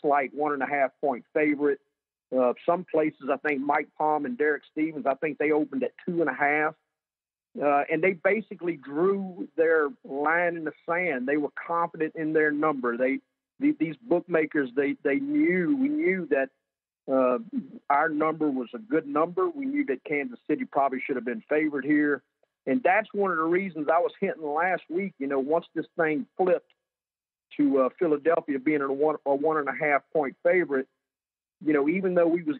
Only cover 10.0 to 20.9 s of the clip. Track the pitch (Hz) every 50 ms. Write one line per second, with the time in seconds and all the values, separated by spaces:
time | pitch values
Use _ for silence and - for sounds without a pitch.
10 | - - 135 139 147 151 165 175 175 175 170 170 156 156 160 - _ - 165 175
11 | 180 175 147 127 123 131 143 151 147 135 - - - - 170 170 175 170 - 170
12 | 156 156 - 165 160 156 156 160 156 151 147 147 156 156 147 135 120 120 117 117
13 | 127 131 135 135 - _ _ _ _ _ _ - 135 147 156 - 156 165 151 -
14 | 233 - 170 175 175 - 170 160 156 151 - 156 139 123 120 135 143 143 143 -
15 | - - 117 139 139 143 151 147 151 165 180 185 175 156 147 135 131 143 151 151
16 | 160 180 190 185 170 143 143 139 135 131 - _ _ _ _ _ _ _ _ _
17 | _ - 135 131 131 127 127 120 113 - - 262 - - - - - - 143 143
18 | 156 165 156 147 156 160 160 160 156 151 135 127 123 110 - 117 110 107 135 160
19 | 156 143 143 151 165 175 175 185 185 175 165 143 139 135 143 147 143 131 131 -
20 | - - 151 143 139 127 120 - _ - 151 139 127 - - 143 139 139